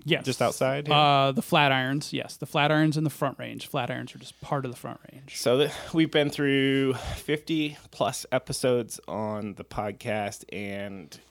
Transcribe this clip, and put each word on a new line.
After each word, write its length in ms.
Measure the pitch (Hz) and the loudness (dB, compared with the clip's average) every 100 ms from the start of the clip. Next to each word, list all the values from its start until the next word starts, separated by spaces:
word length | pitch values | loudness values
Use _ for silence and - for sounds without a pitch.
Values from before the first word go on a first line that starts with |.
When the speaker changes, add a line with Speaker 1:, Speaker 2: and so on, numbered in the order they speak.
Speaker 1:
Yes. 220 | 147 156 131 | -2 0 0
Speaker 2:
Just 160 | 123 | 0
outside 460 | 120 - 131 139 147 | 0 2 0 0 2
here? 60 | |
Speaker 1:
Uh, 380 | 151 147 139 139 | 4 6 6 4
the 100 | 135 | 2
Flatirons, 720 | - 165 143 131 131 139 - | 2 4 6 4 2 -2 -4
yes. 240 | 139 123 - | -6 -8 -10
The 100 | 139 | -4
Flatirons 520 | 160 147 151 156 151 | 2 4 4 4 2
and 80 | 156 | 0
the 40 | |
Front 300 | - 139 123 | -2 -4 -4
Range. 320 | 120 113 - | -10 -12 -8
Flatirons 420 | 143 123 123 123 | -6 -4 -6 -8
are 60 | 123 | -14
just 220 | 123 - | -20 -18
part 240 | - 143 131 | -4 -4 -4
of 60 | |
the 60 | 117 | -8
Front 220 | 135 - - | -12 -14 -16
Range. 240 | - 139 - | -20 -16 -4
Speaker 2:
So 180 | 127 127 | 2 4
th-, 120 | 147 - - | 2 -2 -4
we've 180 | 170 156 | 0 2
been 180 | 156 147 | 4 2
through 680 | - 143 135 135 135 135 123 - - | 2 2 2 4 2 2 0 -4 -8
fifty 640 | - 151 - 160 151 147 - | -4 -4 -2 -2 -2 -6 -12
plus 340 | - 101 131 - | -4 -2 -2 -2
episodes 640 | 131 - 139 131 123 110 - - | -4 -2 -2 2 2 0 -8 -10
on 460 | 95 107 107 104 | -6 -4 -6 -8
the 100 | 95 | -10
podcast, 800 | 101 - 107 98 123 107 101 - - | -10 -6 -6 -6 -6 -4 -4 -8 -12
and 680 | 95 101 101 101 98 76 - _ | -10 -8 -8 -8 -12 -16 -20 _